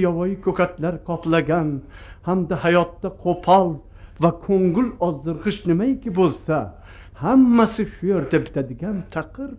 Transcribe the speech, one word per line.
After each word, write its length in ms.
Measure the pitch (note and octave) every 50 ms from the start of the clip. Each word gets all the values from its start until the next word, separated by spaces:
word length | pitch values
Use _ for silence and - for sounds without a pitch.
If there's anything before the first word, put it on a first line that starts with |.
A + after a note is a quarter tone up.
| F#3
yovvoyi 340 | F3 E3+ E3+ F3+ F#3+ G3 F#3+
ko'katlar 540 | - F#3+ - - F3+ F3+ - - D3+ F3+ E3+ D3+ - -
qoplagan 600 | E3+ D#3+ - D#3+ E3 E3 D3 C#3 D#3+ F3 D#3 D3+ C#3+ C3 - - - - - - - -
hamda 340 | - E3+ F#3 F#3+ F3 D3+ F#3 - -
hayotda 440 | E3+ F3 F3 E3+ F3 - - - F#3 - - -
qo'pol 440 | F3+ E3+ F3 - F3 F#3 G3 F#3 F3 D#3 C3+ - - - - - - - -
va 80 | D#3 E3+ E3+ - -
ko'ngil 420 | - G3 F#3 F#3 F3+ D#3+ A3 B3+ A3+ - - F3+
ozdirg'ish 540 | F3 D3+ C#3 C#3 E3 D#3+ D3 - G#3 - - -
nimaiki 440 | F3 E3 F3 A3 C4+ C4 - - A#3 E3+
bo'lsa, 400 | F#3 F#3 D#3 - - - - D#3 C#3+ A2 F#2 - - - - - - - - - - C#3
hammasi 600 | F#3+ C4 C4 C4 A#3+ A#3 A#3 A3 A3 - - G#3 -
shu 140 | - - E3+
yerda 320 | F#3+ G3 E3+ C#3 - E3+ D3+ C3
bitadigan 520 | - - D3 C3 B2 B2+ A2+ E3+ G#3 G#3 F#3 D#3+ -
taqir 400 | - D#3+ D3+ - - B3 C#4 - -